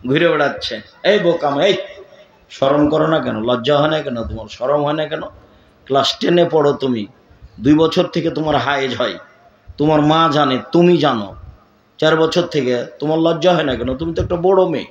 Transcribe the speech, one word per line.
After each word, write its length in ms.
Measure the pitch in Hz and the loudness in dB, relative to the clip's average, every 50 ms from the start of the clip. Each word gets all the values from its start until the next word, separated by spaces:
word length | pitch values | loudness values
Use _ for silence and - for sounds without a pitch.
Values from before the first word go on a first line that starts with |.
| - 123 | -2 0
ঘুরে 200 | 135 165 175 170 | 0 2 2 2
বেড়াচ্ছে। 520 | 165 151 147 135 - - - - 117 110 - - _ - - | 2 2 0 0 -2 -6 -8 -8 -10 -10 -12 -18 _ -2 0
এই 140 | 165 208 202 | 2 2 4
বোকাম, 420 | 170 170 160 - 147 143 139 139 | 2 2 0 0 -2 -2 0 2
এই 160 | 170 202 - - - - - - - - - - - _ _ _ _ _ | 2 2 0 0 -4 -12 -16 -20 -20 -20 -20 -20 -20 _ _ _ _ _
শরম 400 | - - 135 139 143 147 147 147 | -4 -2 0 2 4 4 2 2
করো 160 | 156 151 156 | 2 2 2
না 140 | 160 160 151 | 2 0 0
কেন? 200 | 127 123 113 107 | 0 -2 -4 -4
লজ্জা 380 | 110 120 123 120 117 143 147 143 | -2 -2 -2 0 0 0 2 2
হয় 120 | 147 156 | 2 2
না 100 | 160 156 | 0 -2
কেন 240 | 139 139 123 117 110 | -4 -4 -6 -6 -6
তোমার? 240 | 104 110 110 107 107 | -8 -8 -10 -12 -14
শরম 360 | - - 123 131 143 147 147 | -8 -6 -2 0 0 0 0
হয় 80 | 143 | 0
না 140 | 151 160 156 | -2 -2 -4
কেন? 160 | 147 156 160 185 202 - - - _ - _ _ _ _ _ _ | -6 -6 -10 -10 -14 -16 -20 -20 _ -20 _ _ _ _ _ _
ক্লাস 320 | - 135 139 135 - - - | 0 0 0 2 0 -4 -2
টেনে 260 | 220 190 170 175 170 | -2 0 2 2 2
পড়ো 280 | 170 156 156 143 143 | 2 2 2 2 2
তুমি, 340 | 139 - 135 131 123 113 101 - - _ _ _ - _ - - _ - | 0 0 -2 -2 -2 -4 -6 -10 -14 _ _ _ -20 _ -20 -20 _ -2
দুই 140 | 107 135 151 | 2 2 4
বছর 340 | 156 160 160 - 180 175 175 | 4 4 2 2 0 -2 0
থেকে 220 | - 175 147 165 | -2 -4 -4 -2
তোমার 260 | - 151 156 151 147 | -4 -2 -2 0 0
হায়েজ 400 | 135 120 135 143 139 135 131 117 | 0 0 0 -2 -2 -2 -4 -2
হয়, 220 | 107 123 107 87 - - - _ _ _ - _ _ _ - - - | -2 -4 -4 -4 -8 -16 -20 _ _ _ -20 _ _ _ -20 -6 -2
তোমার 220 | 147 156 156 151 | 0 2 2 4
মা 300 | 147 151 156 160 165 160 | 4 2 4 2 2 2
জানে, 260 | 139 151 143 135 131 120 - - | 2 0 0 0 -2 -4 -6 -2
তুমি 240 | - 165 175 175 175 | 2 4 4 6 4
জানো, 380 | 160 147 143 127 110 101 95 101 - - - - - _ _ _ _ _ _ _ - | 4 2 0 0 -2 -6 -10 -14 -18 -20 -20 -20 -20 _ _ _ _ _ _ _ -2
চার 180 | 151 156 160 | 0 2 2
বছর 260 | 160 160 160 - 175 | 2 0 0 0 -2
থেকে। 420 | 170 175 - 151 127 123 123 120 - - - - | -2 0 -2 -2 0 0 -2 -2 -4 -8 -10 -8
তোমার 200 | 143 151 156 165 | -4 -2 0 0
লজ্জা 360 | 165 165 165 156 151 185 175 | 0 0 0 2 2 2 2
হয় 100 | 160 156 | 2 0
না 100 | 139 127 | -2 -4
কেন? 220 | 113 120 127 131 | -4 -4 -6 -6
তুমি 180 | 131 165 165 160 | -6 -6 -6 -4
তো 80 | 185 | -4
একটা 140 | - - 180 | -4 -4 -4
বড় 300 | 170 165 185 196 185 185 | 0 2 2 4 4 2
মেয়ে 180 | 175 156 120 85 - | 2 -2 -6 -6 -10